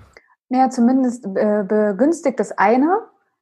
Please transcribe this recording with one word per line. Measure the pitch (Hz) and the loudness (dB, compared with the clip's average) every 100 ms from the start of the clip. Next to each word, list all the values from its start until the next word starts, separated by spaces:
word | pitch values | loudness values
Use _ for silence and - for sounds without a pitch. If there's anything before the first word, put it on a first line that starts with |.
| - - _ _ - | -20 -20 _ _ -4
Naja, | 254 254 | 0 0
zumindest, | 247 233 262 254 240 196 | 2 2 2 0 -4 -8
äh, | 190 214 208 190 | -2 0 0 -2
begünstigt | 214 208 196 285 330 277 - | 0 0 0 0 0 -4 -4
das | 196 - | -6 0
eine | 196 254 302 415 - _ _ _ | 2 2 2 0 -4 _ _ _